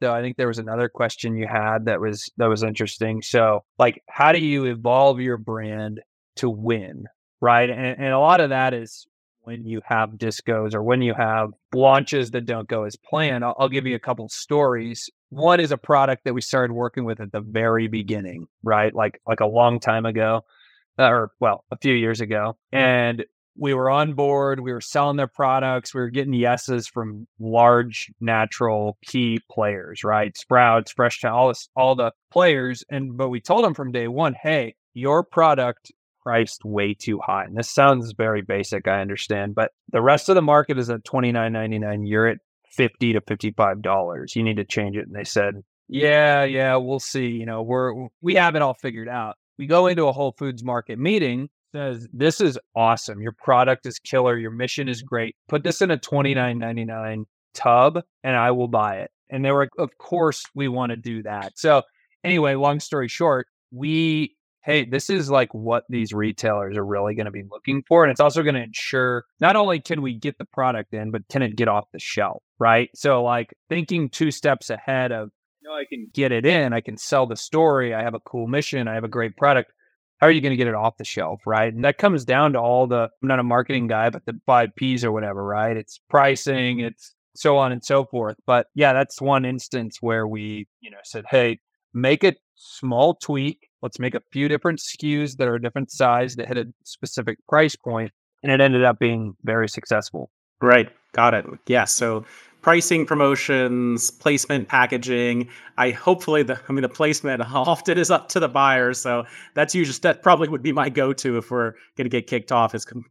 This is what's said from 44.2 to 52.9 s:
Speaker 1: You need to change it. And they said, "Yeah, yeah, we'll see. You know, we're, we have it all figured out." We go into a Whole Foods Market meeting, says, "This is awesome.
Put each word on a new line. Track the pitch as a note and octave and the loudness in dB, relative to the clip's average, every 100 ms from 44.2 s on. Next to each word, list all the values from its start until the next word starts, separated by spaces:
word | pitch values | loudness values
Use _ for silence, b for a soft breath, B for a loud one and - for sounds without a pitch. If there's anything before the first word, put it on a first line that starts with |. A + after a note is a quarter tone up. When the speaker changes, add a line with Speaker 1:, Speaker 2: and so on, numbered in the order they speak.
| - | -8
Speaker 1:
You | A2+ | -4
need | A2 G#2 | -2 -2
to | |
change | G2 - G#2 G2+ | -4 -4 -4 -6
it. | - | -10
And | |
they | G2+ | -12
said, | F#2+ A2 G2+ G2+ - _ - | -4 -2 -2 -4 -14 _ -10
"Yeah, | C3+ D3 D3+ D3 C#3+ | -2 2 4 4 4
yeah, | C#3 C3 C3 C3 | 2 0 0 0
we'll | B2+ C3+ | 0 -6
see. | - C3+ B2 | -6 -6 -4
You | A#2 A2+ | -6 -8
know, | A2+ | -8
we're, | A2+ B2+ B2+ A2+ B2+ _ | -4 -2 -2 -6 -12 _
we | E3+ | 0
have | F#3 E3+ D#3 | 2 2 2
it | |
all | C#3+ | -2
figured | B2+ C3+ A2+ A2+ | -2 -8 -10 -10
out." | B2 A2 - _ - | -8 -8 -12 _ -14
We | C#3 | 2
go | E3+ F3+ | 4 4
into | E3+ D3 | 2 0
a | |
Whole | C3 C#3 - | 0 -4 -4
Foods | C#3 B2 | -8 -8
Market | B2 A#2+ - A2+ | -6 -6 -6 -4
meeting, | D#3 G#3+ C#3+ B2 C#3+ _ _ | 0 0 0 -2 -8 _ _
says, | D3 C#3 A#2+ A#2 | -10 -8 -10 -12
"This | A#2+ D3+ - | 0 0 2
is | F#3 B2 - A2+ | 0 -2 -8 0
awesome. | A2+ | 2